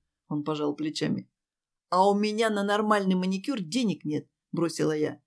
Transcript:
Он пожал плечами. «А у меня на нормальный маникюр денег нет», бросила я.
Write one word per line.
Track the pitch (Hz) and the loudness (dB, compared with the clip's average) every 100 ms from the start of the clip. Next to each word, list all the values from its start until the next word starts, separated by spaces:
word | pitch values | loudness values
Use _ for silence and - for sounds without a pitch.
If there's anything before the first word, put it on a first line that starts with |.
| _ _ _ | _ _ _
Он | 147 | -6
пожал | 147 151 147 | -4 -2 -2
плечами. | 147 156 - 151 120 - _ _ _ _ _ _ | -2 -6 -4 -2 -2 -6 _ _ _ _ _ _
«А | 180 196 | 4 4
у | 202 | 4
меня | 214 214 226 | 0 0 0
на | 208 | 0
нормальный | 202 208 214 208 190 | 0 0 2 2 4
маникюр | 185 185 190 196 262 | 2 0 -2 -4 -6
денег | 160 226 226 160 | -4 -2 0 -2
нет», | 147 151 - _ _ | -4 -6 -6 _ _
бросила | 170 165 156 151 | -2 -2 0 -2
я. | 156 151 - | 0 -2 -4